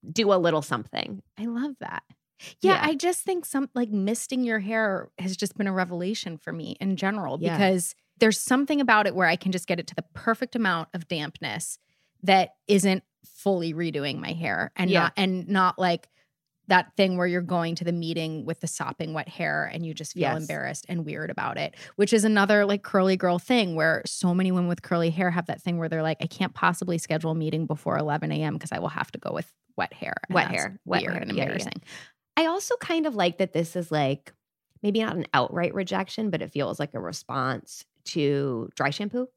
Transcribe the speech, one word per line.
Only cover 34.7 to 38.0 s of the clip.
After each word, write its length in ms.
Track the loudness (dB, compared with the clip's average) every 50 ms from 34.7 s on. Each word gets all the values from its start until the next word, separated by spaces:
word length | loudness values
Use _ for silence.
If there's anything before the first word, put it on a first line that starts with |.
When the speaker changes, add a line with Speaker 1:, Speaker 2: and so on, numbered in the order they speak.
| _ _ -2
Speaker 1:
maybe 160 | 0 0 0 0
not 140 | -2 -4
an 100 | -4 -6 0 2
outright 400 | 2 2 2 0 -2 -2 -2 -2
rejection, 560 | -2 -4 -2 -2 -4 -4 -4 -6 -4 -4 -2
but 120 | -2 -2 -4
it 100 | -4 -4
feels 260 | -4 -2 -2 -2 -4
like 160 | -6 -6 _
a 60 | -8
response 840 | -8 -8 -8 -10 -12 _ -4 -4 -2 -2 -2 -4 -8 -14 -20 -20 -20 _ _ _